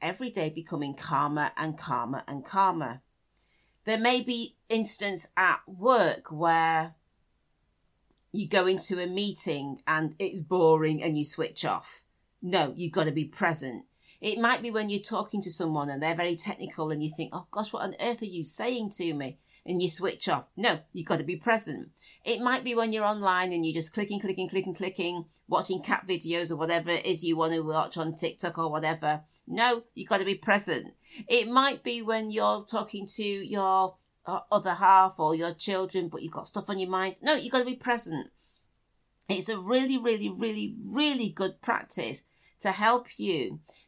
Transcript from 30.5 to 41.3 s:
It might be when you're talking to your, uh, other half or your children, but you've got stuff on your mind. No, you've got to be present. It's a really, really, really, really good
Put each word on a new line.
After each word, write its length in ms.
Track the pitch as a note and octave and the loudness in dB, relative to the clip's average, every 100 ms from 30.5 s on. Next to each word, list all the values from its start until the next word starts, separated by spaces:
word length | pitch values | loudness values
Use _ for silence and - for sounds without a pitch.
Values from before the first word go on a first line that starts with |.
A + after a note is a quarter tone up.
| G3+ G3+ C#3 - - _ - G#3 | 2 2 -2 -4 -18 _ -16 2
It 220 | A#3 A3 | 2 4
might 340 | B3 C#4 A3 | 4 4 2
be 180 | B3 A#3 | -4 -4
when 280 | A3 A3 G#3+ | -2 -2 -2
you're 340 | G#3+ G#3 G#3+ | 0 2 0
talking 420 | G3+ A3+ - G3 G3 - | -2 -4 -4 -8 -8 -4
to 80 | |
your, 720 | G#3 G3 F#3+ G#3 F#3+ F#3+ F#3 - _ _ - | -2 -2 -4 0 2 4 2 -2 _ _ -6
uh, 160 | F#3 - | -6 0
other 240 | G#3 F#3+ F3 | 0 0 4
half 440 | G3 F#3+ F#3+ - | 8 10 8 6
or 160 | D#3 E3 | 2 2
your 180 | E3+ | 0
children, 540 | E3 - F#3+ F#3 F#3+ E3+ | -4 -2 0 0 -2 -4
but 140 | D#3+ | -6
you've 120 | E3 | -10
got 140 | D3 - | -8 -6
stuff 220 | G#3 G3+ | -8 -6
on 100 | G3 | -4
your 100 | F#3 | -2
mind. 260 | F#3 F#3+ F#3 | 0 -2 -2
No, 140 | C#4+ D4 | 0 2
you've 160 | A#3 | 2
got 80 | B3+ | 0
to 60 | B3 | 0
be 100 | B3+ | -4
present. 560 | B3+ A#3+ F3 D#3 - _ _ _ _ _ _ _ _ _ - | -2 -2 0 -6 -8 _ _ _ _ _ _ _ _ _ -6
It's 220 | F3 F#3 | -4 -2
a 100 | G#3+ | -4
really, 380 | F#3 B3+ C4 C4 | 2 2 4 2
really, 320 | A#3 G#3+ G#3 | 2 0 0
really, 460 | F#3 A3+ G#3+ G#3 - | -2 -2 -2 -4 -6
really 460 | G3+ A3 D4+ C4 | -6 2 2 2
good 320 | G#3 | -2